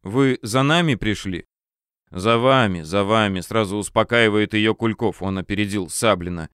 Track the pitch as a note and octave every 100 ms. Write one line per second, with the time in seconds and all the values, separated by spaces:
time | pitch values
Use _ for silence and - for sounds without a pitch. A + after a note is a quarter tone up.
0 | F#2+ B2 C3+ B2+ A2+ B2+ C#3 E3 E3 A#2
1 | G#2+ G2+ G2 F2 - _ _ _ _ _
2 | _ F2+ G2+ A#2 B2+ C3 A2 F2+ D#2 G2
3 | G2+ A2 G#2 F#2 E2+ A2 G2+ G#2 G2 A2+
4 | G#2+ A#2+ A2+ G#2 G#2 G#2+ G#2+ G#2+ A2+ G#2
5 | A2+ - F#2+ F#2+ F2+ G2+ G2+ G2+ E2+ -
6 | A2+ F#2 F2 F2 D#2